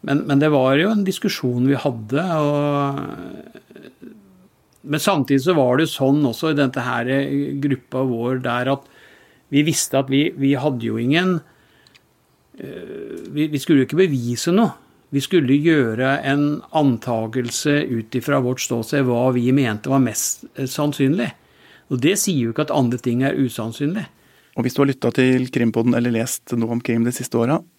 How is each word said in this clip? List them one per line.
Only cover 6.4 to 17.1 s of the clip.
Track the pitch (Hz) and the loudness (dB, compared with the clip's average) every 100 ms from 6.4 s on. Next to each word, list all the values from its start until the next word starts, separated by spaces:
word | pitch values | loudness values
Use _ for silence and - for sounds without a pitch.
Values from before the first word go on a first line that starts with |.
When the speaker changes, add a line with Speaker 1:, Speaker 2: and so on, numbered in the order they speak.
| 160 | -2
Speaker 1:
i | 143 | 0
dette | 135 131 | 0 -2
her, | 123 120 120 | -4 -4 -2
eh, | 135 139 139 143 139 | -2 -2 -4 -4 -4
gruppa | 143 131 _ 131 131 | -2 -2 _ -4 -2
vår | 117 120 131 | -2 -2 -2
der | 127 120 127 | -2 -2 0
at | 135 - - - - _ _ _ | -2 -6 -20 -20 -20 _ _ _
vi | 139 | 2
visste | 151 160 - 135 | 2 0 0 -2
at | 135 | 0
vi, | 135 151 - | 0 0 0
vi | 135 139 | 0 0
hadde | 147 127 117 | 0 -2 -4
jo | 113 | -2
ingen, | 120 160 185 170 - _ _ _ _ _ _ _ _ _ _ 262 | 0 2 2 -2 -6 _ _ _ _ _ _ _ _ _ _ -16
eh, | - - - - - - - | -14 -14 -14 -14 -12 -12 -8
vi, | 147 151 | -4 -2
vi | 143 | -2
skulle | - 143 | 4 4
jo | 127 | 4
ikke | 156 | 2
bevise | 185 135 120 120 - | 2 2 -2 -2 2
noe. | 185 220 - _ _ _ 139 | 2 2 -2 _ _ _ -4
Vi | |
skulle | 135 185 127 147 | 2 2 4 4
gjøre | 160 156 117 110 131 143 139 | 4 4 2 0 0 0 0
en | 143 147 147 - 160 | 0 0 -2 -4 2
antagelse | 143 113 - | 2 2 -2